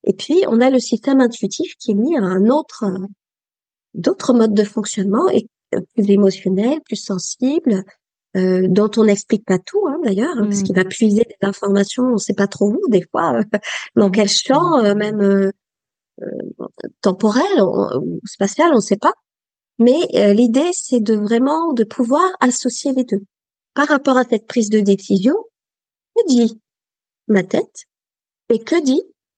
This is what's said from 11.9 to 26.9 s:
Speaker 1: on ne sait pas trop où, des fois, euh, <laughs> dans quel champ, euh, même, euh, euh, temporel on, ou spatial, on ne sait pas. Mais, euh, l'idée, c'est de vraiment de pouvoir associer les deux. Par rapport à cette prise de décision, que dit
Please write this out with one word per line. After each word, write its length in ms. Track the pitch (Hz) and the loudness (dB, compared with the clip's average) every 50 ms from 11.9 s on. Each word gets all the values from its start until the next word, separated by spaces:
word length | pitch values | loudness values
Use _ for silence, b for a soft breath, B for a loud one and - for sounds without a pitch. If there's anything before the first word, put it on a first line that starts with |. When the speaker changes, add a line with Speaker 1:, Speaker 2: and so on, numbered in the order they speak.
| - - 254 | -2 -2 0
Speaker 1:
on 80 | 254 | 0
ne 60 | 240 202 | 0 -2
sait 160 | - - 214 | -2 -4 -2
pas 140 | - 196 196 | -2 -2 -2
trop 200 | - - 196 208 | 0 0 0 0
où, 100 | 214 330 427 320 | 0 -2 -2 2
des 140 | 214 185 170 _ | 0 0 0 _
fois, 240 | - - 165 - - 117 | -4 -2 -2 0 0 -2
euh, 40 | |
<laughs> 200 | 208 214 - 202 B B B B B B _ | -2 -2 -4 -6 B B B B B B _
dans 140 | 226 214 196 | 2 2 2
quel 180 | 185 220 208 208 | 2 2 0 2
champ, 500 | - - - - 262 285 - 349 320 269 220 | 0 -2 0 2 2 2 2 2 2 2 2
euh, 100 | 202 202 | 2 0
même, 260 | 208 208 214 214 208 | 0 -2 -4 -2 0
euh, 300 | 196 196 196 196 196 190 202 _ _ _ _ _ _ _ _ _ _ _ _ - | 2 2 2 2 0 0 -4 _ _ _ _ _ _ _ _ _ _ _ _ -16
euh, 40 | - - - - - - - _ - 53 _ - - - _ _ | -14 -12 -10 -10 -12 -12 -12 _ -16 -16 _ -14 -16 -16 _ _
temporel 440 | - 202 185 190 - 214 208 247 311 415 392 302 | -2 -2 -2 2 0 0 2 2 0 2 2 2
on, 380 | 202 175 - - - - - 131 | 2 2 2 -2 -2 -2 -4 -6
ou 220 | 151 175 170 165 - | -6 -6 -8 -10 -12
spatial, 460 | - - _ 196 196 - - 311 349 | -16 -6 _ -4 -4 0 0 2 4
on 40 | 302 | 4
ne 40 | 226 | 2
sait 160 | 196 - 196 | 2 0 -4
pas. 160 | 202 - 302 370 _ _ _ _ _ _ _ _ _ _ _ _ - | 0 0 -2 -2 _ _ _ _ _ _ _ _ _ _ _ _ 2
Mais, 200 | 233 240 262 320 349 - - | 4 4 4 2 0 0 0
euh, 160 | - 202 202 | 2 4 4
l'idée, 380 | 202 214 247 233 226 269 302 359 | 4 4 4 2 2 0 0 0
c'est 280 | 359 - - - 262 240 | -2 -6 -6 -2 -2 -2
de 140 | 214 214 220 | 0 0 -2
vraiment 580 | 208 214 208 226 233 262 277 302 320 330 339 | -2 0 -2 0 0 0 0 0 -2 -2 -2
de 120 | 285 233 220 | -2 -2 -2
pouvoir 440 | 214 - - 254 226 262 311 359 370 370 - | -4 -2 -6 -2 0 2 0 0 0 0 0
associer 520 | - 254 240 - - 247 233 - - 285 | -2 -2 -2 -2 -4 -6 -6 -4 -6 -4
les 120 | 262 262 247 | -2 -2 -2
deux. 180 | 254 202 202 196 _ _ _ _ _ _ _ _ _ _ | -2 -4 -6 -6 _ _ _ _ _ _ _ _ _ _
Par 140 | - 285 294 | -2 0 0
rapport 280 | 302 277 285 277 262 | 0 0 2 2 2
à 80 | 254 247 | 2 2
cette 220 | 240 247 214 _ | 0 -2 -4 _
prise 240 | _ - 247 220 208 | _ -4 -2 -2 0
de 100 | 214 214 | 0 0
décision, 540 | 202 202 196 190 - - 196 196 185 247 320 440 466 - _ _ _ _ _ _ _ _ _ _ _ _ _ | 2 2 0 0 0 -2 -2 0 2 0 0 0 -6 -10 _ _ _ _ _ _ _ _ _ _ _ _ _
que 120 | 453 466 349 | -2 0 2
dit 320 | 262 240 233 220 220 _ _ _ _ _ _ _ | 2 2 2 0 -2 _ _ _ _ _ _ _